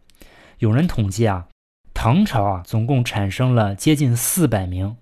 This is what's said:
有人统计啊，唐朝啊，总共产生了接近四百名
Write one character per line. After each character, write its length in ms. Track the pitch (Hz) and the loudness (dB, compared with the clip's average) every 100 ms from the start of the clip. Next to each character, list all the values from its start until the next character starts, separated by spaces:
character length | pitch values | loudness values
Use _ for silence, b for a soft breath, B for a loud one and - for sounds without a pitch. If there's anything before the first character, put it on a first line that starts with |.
| _ B B B B B | _ B B B B B
有 140 | 110 | 0
人 140 | 113 175 | 2 2
统 220 | - 101 | 0 -2
计 180 | 95 113 | 0 0
啊， 220 | 92 87 _ _ _ - | -2 -8 _ _ _ -12
唐 300 | - 113 143 | -4 0 2
朝 200 | 208 117 | 2 0
啊， 180 | 101 95 87 | -2 -2 -4
总 200 | 113 113 | -2 0
共 160 | 139 | 0
产 280 | 123 - 98 | 0 -2 -4
生 240 | 92 127 | 0 2
了 200 | 120 104 | 2 2
接 220 | 98 - 151 | 0 0 2
近 180 | 139 | 2
四 320 | 120 - - 151 | 0 -2 0 0
百 200 | 110 92 | 0 -2
名 280 | 92 95 117 | -4 -6 -6